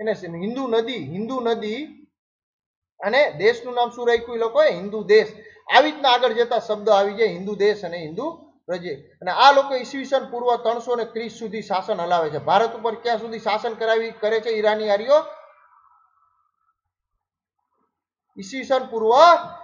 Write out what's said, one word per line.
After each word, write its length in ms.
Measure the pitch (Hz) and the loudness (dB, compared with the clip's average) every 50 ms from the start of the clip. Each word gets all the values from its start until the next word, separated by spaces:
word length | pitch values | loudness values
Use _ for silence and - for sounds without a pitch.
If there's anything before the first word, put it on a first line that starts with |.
એને 140 | 214 220 202 | -4 -4 -4
સિ-, 140 | - 185 170 | -4 -6 -12
હિન્દુ 380 | 170 170 185 214 240 269 269 | -10 -8 -8 -6 -6 -6 -4
નદી, 380 | 240 226 233 226 240 254 208 143 | 0 0 0 0 -2 -6 -8 -10
હિન્દુ 360 | 127 165 190 220 226 262 254 | -10 -8 -8 -6 -6 -6 -4
નદી, 640 | 233 233 226 208 208 208 220 262 311 302 - - - _ _ _ _ _ _ _ _ _ _ _ _ _ _ _ _ _ _ | -2 -2 -4 -2 -4 -8 -8 -8 -10 -12 -16 -20 -20 _ _ _ _ _ _ _ _ _ _ _ _ _ _ _ _ _ _
અને 360 | - 180 202 233 269 - 220 | -6 -4 0 2 4 2 2
દેશનું 440 | 151 147 190 220 240 233 - 254 240 | 0 2 2 2 2 2 -4 -8 -2
નામ 160 | 240 240 233 | -2 -2 -2
શું 180 | - 254 240 233 | -2 -4 0 0
રાખ્યું 280 | 233 233 233 - 233 | 0 0 -2 -4 -4
એ 40 | 226 | -4
લોકોએ? 300 | 226 220 226 294 311 285 | -4 0 2 4 2 2
હિન્દુ 340 | 185 170 190 202 208 220 202 | 2 -2 -8 -8 -8 -8 0
દેશ. 280 | 175 208 220 202 - - - - - - _ _ - 180 | 4 6 6 4 4 -6 -18 -20 -20 -20 _ _ 4 6
આવી 140 | 240 294 302 | 6 6 6
રીતના 200 | 302 302 277 262 | 0 0 2 2
આગળ 220 | 247 247 254 247 220 | 2 4 2 0 2
જતા 260 | 233 233 226 247 220 | 2 0 0 0 -4
શબ્દ 300 | - - 208 208 202 220 | -2 -4 -6 -4 2 2
આવી 260 | 208 196 202 202 202 | 4 4 4 0 0
જાય, 140 | 220 226 202 | 0 0 0
હિન્દુ 260 | 175 175 190 202 208 | 0 -4 -8 -8 -4
દેશ 300 | 190 202 208 202 208 190 | 0 2 0 0 0 -6
અને 140 | 170 170 175 | -10 -8 -8
હિન્દુ 540 | 165 151 160 196 269 320 330 - - _ _ _ _ | -10 -10 -8 -8 -8 -8 -10 -12 -20 _ _ _ _
પ્રજે. 280 | - 180 180 170 175 143 | -8 -8 -8 -8 -10 -12
અને 360 | 135 - _ _ _ 175 180 | -12 -14 _ _ _ -6 -4
આ 220 | 170 175 240 277 277 | 2 6 8 8 8
લોકો 220 | 277 269 269 269 | 6 4 2 -4
ઈસવીસન 560 | 254 233 - - 269 262 262 285 262 226 - | -6 -6 -6 -10 -10 -8 -2 -2 -2 -2 -4
પૂર્વ 260 | 233 240 247 247 240 | -8 -4 0 0 0
ત્રણસો 380 | 226 240 220 233 240 233 262 240 | 0 0 -2 -2 -2 -2 -4 -4
ને 100 | 233 220 | -4 -4
ત્રીસ 280 | 220 - 220 240 214 - - | -6 -6 -8 -8 -8 -10 -10
સુધી 240 | 226 208 196 220 - | -12 -10 -8 -10 -8
શાસન 380 | - 196 185 190 - 214 180 | -4 -4 -4 -2 -4 -4 -4
હલાવે 300 | 170 175 180 170 160 147 | -2 0 0 0 0 -2
છે. 80 | 147 143 | -4 -6
ભારત 380 | 131 147 175 202 233 - - | -2 2 2 2 2 0 -4
ઉપર 180 | 220 214 233 220 | -4 -6 -6 -6
ક્યાં 240 | 220 - 233 233 208 | -4 -4 -4 -4 -4
સુધી 200 | 226 226 226 214 | -4 -8 -10 -6
શાસન 360 | - 214 202 214 240 233 220 | -4 -4 -4 -2 -4 -6 -6
કરાવી, 360 | 220 226 220 226 226 226 226 | -4 -2 0 0 0 0 -4
કરે 300 | - - 208 208 226 220 | -8 -4 -4 -2 -2 -2
છે 80 | 220 240 | -2 -2
ઈરાની 420 | 226 214 208 208 214 214 214 214 | -4 0 2 0 0 0 0 0
આર્યો? 240 | 202 202 226 254 285 311 320 - - - - - _ _ _ _ _ _ _ _ _ _ _ _ _ _ _ _ _ _ _ _ _ _ _ _ _ _ _ _ _ _ _ _ _ _ _ _ _ _ _ _ _ _ _ _ _ _ _ _ _ _ _ _ _ _ _ _ _ - | 0 0 2 4 2 2 2 0 -14 -18 -20 -20 _ _ _ _ _ _ _ _ _ _ _ _ _ _ _ _ _ _ _ _ _ _ _ _ _ _ _ _ _ _ _ _ _ _ _ _ _ _ _ _ _ _ _ _ _ _ _ _ _ _ _ _ _ _ _ _ _ -18
ઈસવીસન 480 | 147 - 269 262 233 - 269 254 247 - | -16 -12 -12 -10 -2 0 0 0 0 -2
પૂર્વ 220 | 226 220 220 220 240 277 330 349 330 - - - - - | -6 -2 2 4 8 8 10 8 8 6 2 -8 -16 -18